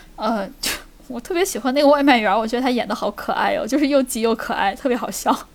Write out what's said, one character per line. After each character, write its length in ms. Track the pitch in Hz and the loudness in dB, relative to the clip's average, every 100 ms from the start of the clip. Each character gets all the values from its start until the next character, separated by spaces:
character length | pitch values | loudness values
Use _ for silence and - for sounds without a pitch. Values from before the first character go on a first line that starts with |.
| - - | -20 -6
呃， 340 | 220 220 190 - - - | -4 -2 -6 -8 -8 -8
<laughs> 280 | - - - | -12 -20 -14
我 140 | 240 | -10
特 120 | - | -4
别 140 | 339 381 | -2 -2
喜 140 | 214 | -2
欢 120 | 254 277 | -2 4
那 40 | |
个 80 | 285 | 6
外 140 | 294 | 6
卖 160 | 285 247 | 6 4
员 140 | 208 | 4
儿， 40 | 214 | 2
我 120 | 220 | 0
觉 80 | 240 | -2
得 60 | |
他 80 | 254 | 0
演 160 | 240 196 | 0 -2
得 80 | 214 | -4
好 160 | 202 | -4
可 220 | - - | -4 -4
爱 200 | - 208 196 | 0 0 0
哦， 120 | 220 | 0
就 100 | 277 | 0
是 80 | 277 | 2
又 160 | 285 | 2
急 200 | 262 226 | 0 0
又 120 | 226 | 0
可 220 | 226 - - | 0 -2 -2
爱， 180 | 196 | -2
特 160 | - 262 | -2 -2
别 80 | 240 | -2
好 140 | 214 | -4
笑。 360 | - - - - | -4 -2 -2 -4